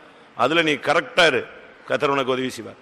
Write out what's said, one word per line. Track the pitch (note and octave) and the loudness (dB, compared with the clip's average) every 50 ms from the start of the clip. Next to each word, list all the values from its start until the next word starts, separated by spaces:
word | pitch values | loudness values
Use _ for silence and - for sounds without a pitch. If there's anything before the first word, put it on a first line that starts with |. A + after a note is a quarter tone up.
| - - - - - - - | -20 -20 -20 -20 -20 -10 -4
அதுல | - A2+ C3 D#3 E3+ | 0 0 2 2 2
நீ | E3 D#3 | 2 2
கரெக்டா | D3 A#2+ - C#3 D3 E3+ E3+ - - F#3+ F3 | 0 -2 0 0 0 0 0 -2 2 2 4
இரு. | D#3+ C3 A2+ - - - - - - - - - | 4 4 0 -2 -6 -12 -20 -20 -20 -20 -14 -8
கர்த்தர் | - C3 B2+ C#3 C#3 | -4 -4 -2 0 0
உனக்கு | C#3 C#3 C3 A#2+ | 0 0 0 -2
உதவி | C3 B2+ C3 B2+ | -2 -2 -4 -6
செய்வார். | A2+ - G#2+ G#2 G2+ - | -8 -10 -14 -16 -18 -20